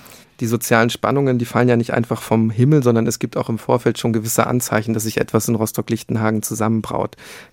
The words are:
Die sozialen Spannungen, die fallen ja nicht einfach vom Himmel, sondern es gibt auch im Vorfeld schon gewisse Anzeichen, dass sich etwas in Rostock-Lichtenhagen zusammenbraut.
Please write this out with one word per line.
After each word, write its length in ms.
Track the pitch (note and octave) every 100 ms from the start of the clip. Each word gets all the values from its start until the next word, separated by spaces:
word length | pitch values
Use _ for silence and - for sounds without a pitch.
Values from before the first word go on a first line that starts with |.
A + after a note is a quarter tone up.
| - - - -
Die 80 | A2+
sozialen 420 | A2+ - A#2 A#2
Spannungen, 480 | - G#2+ C3+ C#3 B2
die 80 | A#2+
fallen 240 | A#2+ B2
ja 80 | A#2
nicht 160 | A#2
einfach 300 | B2+ A#2 A2
vom 260 | - A2+ A2+
Himmel, 320 | G#2+ B2+ D3+
sondern 240 | B2 A2+ A2+
es 140 | -
gibt 180 | B2 -
auch 100 | B2
im 120 | A2+
Vorfeld 400 | - B2 B2+ A2+
schon 140 | A#2
gewisse 340 | A2+ A2 - A#2
Anzeichen, 480 | B2 - G#2+ A2 A2+
dass 80 |
sich 160 | A2 -
etwas 280 | - A2+ A2+
in 60 |
Rostock-Lichtenhagen 880 | A2+ A2 - - A2+ - A2 A2 A2
zusammenbraut. 760 | - G#2+ G#2+ A2+ G#2 - - - - - -